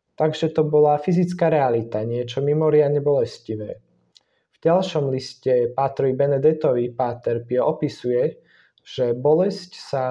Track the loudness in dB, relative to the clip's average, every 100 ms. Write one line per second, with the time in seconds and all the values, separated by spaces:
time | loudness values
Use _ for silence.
0 | _ -2 -2 0 -2 0 2 4 4 2
1 | 2 2 0 0 2 2 2 0 -2 -4
2 | -4 -4 -4 -4 0 2 4 4 4 2
3 | 2 0 0 -6 -10 -10 -10 -12 _ _
4 | _ _ _ _ _ _ 0 0 0 -2
5 | -2 -4 -8 -6 0 2 0 -2 -2 0
6 | 0 2 0 2 2 2 0 0 -2 -2
7 | -4 -4 -4 -4 -2 0 0 -2 -6 -4
8 | -2 0 0 -4 _ _ _ _ -12 -4
9 | -2 0 2 2 2 -4 -12 -20 -8 -4
10 | -4